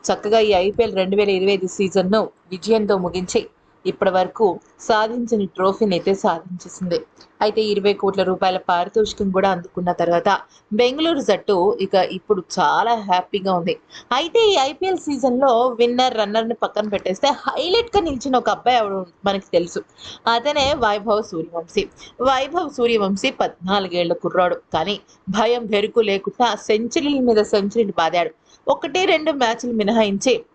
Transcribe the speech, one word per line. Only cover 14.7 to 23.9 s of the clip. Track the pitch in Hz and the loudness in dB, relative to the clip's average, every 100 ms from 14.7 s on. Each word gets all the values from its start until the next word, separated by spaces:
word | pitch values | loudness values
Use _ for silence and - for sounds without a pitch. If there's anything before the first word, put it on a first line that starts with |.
| 302 381 359 | -2 -2 -2
సీజన్‌లో | - 277 254 247 277 233 254 | -4 -2 0 2 4 4 2
విన్నర్, | 226 240 247 254 233 | 2 2 2 0 0
రన్నర్‌ని | 202 214 226 233 | 0 0 -2 -4
పక్కన | 185 - 214 | -4 -4 -4
పెట్టేస్తే | 196 190 190 277 277 | -4 -4 0 0 0
హైలైట్‌గా | - - 320 427 466 403 | -4 -4 0 0 2 0
నిలిచిన | 339 262 277 254 | 0 -4 0 0
ఒక | 233 | 0
అబ్బాయి | 202 - 247 | 0 2 2
ఎవరు | 208 190 180 _ | 2 -4 -8 _
మనకి | 196 196 - | -2 -2 0
తెలుసు, | 175 175 - - _ - - - | -2 0 -8 -12 _ -20 -6 0
అతనే | 233 254 294 269 294 | 0 0 0 0 2
వైభవ్ | 220 208 208 208 | 0 0 0 -2
సూర్యవంశీ. | - 165 165 170 170 - - - - - | -2 -8 -6 -8 -4 -4 -6 -12 -20 -2
వైభవ్ | 247 262 277 339 320 | 0 0 0 -4 -4
సూర్యవంశీ | - 233 226 196 196 262 | -2 0 2 0 0 -2
పద్నాలుగేళ్ల | - 190 - 180 202 185 | -2 -4 -4 -2 -2 0